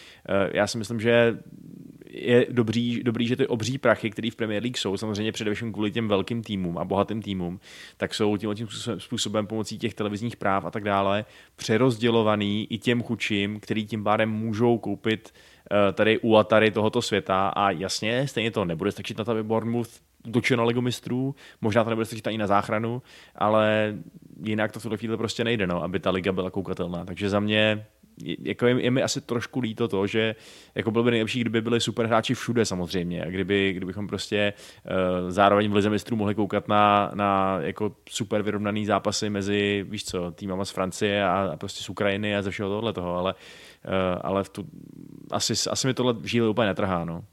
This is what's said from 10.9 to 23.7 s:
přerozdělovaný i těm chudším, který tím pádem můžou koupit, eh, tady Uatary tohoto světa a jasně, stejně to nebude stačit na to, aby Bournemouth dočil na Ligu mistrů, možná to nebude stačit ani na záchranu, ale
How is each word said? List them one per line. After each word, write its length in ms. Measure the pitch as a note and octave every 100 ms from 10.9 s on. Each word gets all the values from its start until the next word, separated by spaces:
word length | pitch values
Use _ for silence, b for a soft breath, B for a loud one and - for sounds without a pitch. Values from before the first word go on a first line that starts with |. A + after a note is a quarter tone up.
| G2 G2 G2+ - B B _
přerozdělovaný 1080 | - A2 C3 A2 A#2 A#2 G#2+ G#2+ G2+ G#2 G#2
i 60 | A2+
těm 240 | - A#2+
chudším, 580 | A#2 A2 - G2+ G2+ G#2+
který 260 | - A2 G#2+
tím 180 | A2
pádem 260 | G#2 G#2+ A2
můžou 480 | A2 A2+ G#2 A#2+ A#2
koupit, 560 | G#2 G2 A2+ A2 - b b b - G#2 G2+
eh, 40 |
tady 260 | F2+ G#2+ A2
Uatary 520 | A2+ G#2+ G#2 A2 A2
tohoto 320 | G#2 G#2+ A#2+
světa 460 | - G2+ F2+ F#2+ G2
a 220 | - G2+
jasně, 580 | E2 F#2 - G#2+ A#2+ C#3
stejně 220 | - A2+
to 140 | A2
nebude 280 | F2+ E2 G2
stačit 260 | - G2 G#2+
na 60 |
to, 60 | G#2+
aby 100 | A2
Bournemouth 480 | A2 A2+ A2 A#2+ A2+ - _ _
dočil 320 | A#2+ A#2+ - A#2+
na 80 |
Ligu 160 | A#2 A#2+
mistrů, 540 | B2 A#2+ - B2 C3+ C#3 B B
možná 240 | A2+ A2
to 60 | A2
nebude 140 | A2+ A2
stačit 200 | A2+ G#2
ani 120 | A2
na 80 | G#2
záchranu, 560 | G2+ G2+ G#2+ A#2 B2 - B B
ale 600 | - G#2 A2 G#2+